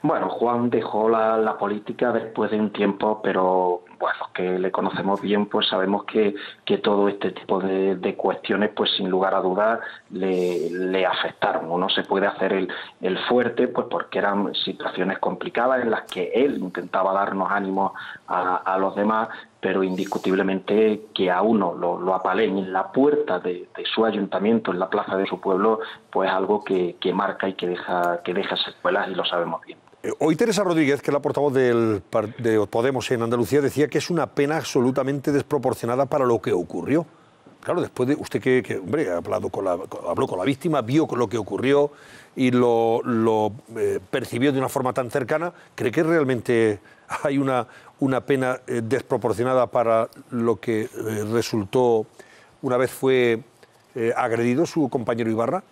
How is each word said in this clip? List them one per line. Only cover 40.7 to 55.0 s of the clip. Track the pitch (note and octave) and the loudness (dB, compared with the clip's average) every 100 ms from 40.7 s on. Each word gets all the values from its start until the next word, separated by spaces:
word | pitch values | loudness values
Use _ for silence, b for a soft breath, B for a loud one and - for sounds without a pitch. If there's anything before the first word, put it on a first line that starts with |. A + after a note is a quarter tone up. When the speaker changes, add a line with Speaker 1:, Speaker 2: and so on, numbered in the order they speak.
| D3+ | -2
Speaker 2:
vio | A2 C#3+ C#3 A#2+ | 0 0 0 0
lo | A#2 | -2
que | A#2 | -2
ocurrió | G2 G2 B2 C#3 C#3+ B B B B - | -4 -2 2 4 2 B B B B 0
y | B2+ | 2
lo, | B2 A#2+ A#2 A2+ A#2 | 4 4 4 2 0
lo, | B2+ A2+ A2+ A2 G#2+ G#2+ - A2+ | 0 2 2 2 0 -4 -12 -2
eh, | G2+ G2 - | -2 -2 -4
percibió | C3+ A#2+ A#2+ C#3 | -6 -4 0 0
de | C3+ | 0
una | C3 | -2
forma | C#3 B2+ | -2 -2
tan | B2 A#2+ | -2 -2
cercana, | D3 A#2+ D#3 E3+ - B | -4 -2 -2 -2 -8 B
¿cree | - B2 | -4 -2
que | A2+ | 2
realmente | D#3+ E3 C3+ B2 - A#2 A2+ G2+ B B B - | 2 2 2 0 2 4 4 0 B B B -4
hay | D3+ C#3 | -2 0
una, | C3+ B2+ A2 B B _ | 0 0 -2 B B _
una | C3+ B2+ | 0 0
pena, | - C#3 B2+ B2+ - | 0 0 2 -2 -4
eh, | A#2+ | -4
desproporcionada | A2+ B2+ - B2+ A2+ G2+ B2 C3 A#2+ | -2 -2 0 -2 0 0 2 2 2
para | B2 A2+ A2+ A2+ - - | 2 4 2 0 -6 -10
lo | A#2+ A#2 A2 | -2 0 0
que, | - A2 | 0 -2
eh, | A2 - G#2+ G#2+ G#2+ | -2 -6 -6 -4 -2
resultó | A#2 A2 A#2 F#2+ C3 B2 A2+ A2 B B B B B | 0 0 -2 0 2 4 2 0 B B B B B
una | C#3 B2 | -2 0
vez | B2+ | 0
fue, | - C3 C3 B2 A2+ - _ - _ _ C3 | 0 2 4 4 2 -4 _ -20 _ _ -4
eh, | A#2 A#2+ | -2 0
agredido | B2+ A2+ A#2+ B2+ E3+ | 0 0 2 2 0
su | E3 C#3 | 0 -2
compañero | C3 | -2